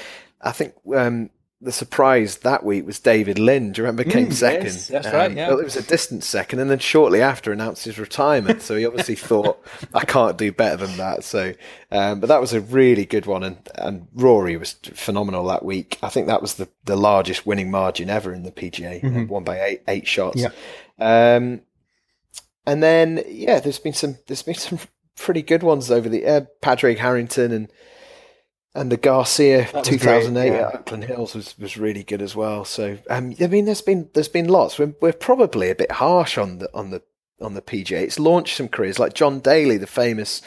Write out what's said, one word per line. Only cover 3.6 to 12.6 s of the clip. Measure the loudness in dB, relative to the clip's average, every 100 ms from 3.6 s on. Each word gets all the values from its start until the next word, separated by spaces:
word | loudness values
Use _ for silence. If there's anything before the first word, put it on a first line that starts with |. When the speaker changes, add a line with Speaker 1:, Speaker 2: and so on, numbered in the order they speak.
| 0
Speaker 1:
Do | -4
you | -4
remember? | -2
Came | 0 2 2
Speaker 2:
Mm, |
Speaker 1:
second. | 2 0 0 -4
Speaker 2:
yes, | -8 -6
that's | -6 -2
Speaker 1:
Um, |
Speaker 2:
right, | 0 0
yeah. | -2 -2
Speaker 1:
well, | 0
it |
was | 0 -6
a |
distant | -2 -2 -2 -8
second, | -6 -6 -4 -4
and | 0
then | 0
shortly | 2 4 6 6
after | 2 0 -6
announced | -6 -6 -8 -12
his | -12
retirement. | -10 -2 2 2 0 -4
So | -2 -2
he |
obviously | -2 -4 -6 -6
<laughs> | 0
thought, | 2 2 -2 -8 -20 -6
"I | -4
can't | 0 2 2 0
do | -4
better | 0 0 0
than | -6 -6
that." | -6 -6
So, | -6 -6 -6 -8 -18 -20 -6
um, | -2 -2 -2
but | 2
that | 2
was | 4
a | -2